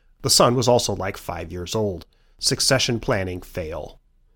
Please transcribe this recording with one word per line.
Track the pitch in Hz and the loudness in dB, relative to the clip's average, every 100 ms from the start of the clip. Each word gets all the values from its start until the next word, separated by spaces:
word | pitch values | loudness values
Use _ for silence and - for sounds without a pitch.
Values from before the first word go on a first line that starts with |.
| _ _ | _ _
The | 120 | 2
son | - 147 123 | 6 6 6
was | 120 | 4
also, | 120 - | 4 2
like, | 98 92 98 | -2 -6 -8
five | - 87 85 | -10 -10 -8
years | 90 87 | -10 -6
old. | 110 104 85 - _ _ _ | -2 -2 -4 -12 _ _ _
Succession | - 131 - 131 - 117 | -4 0 2 2 0 -2
planning | - 113 92 90 | -2 -2 -2 -8
fail. | - - 80 80 - - _ _ _ | -10 -10 -8 -10 -12 -16 _ _ _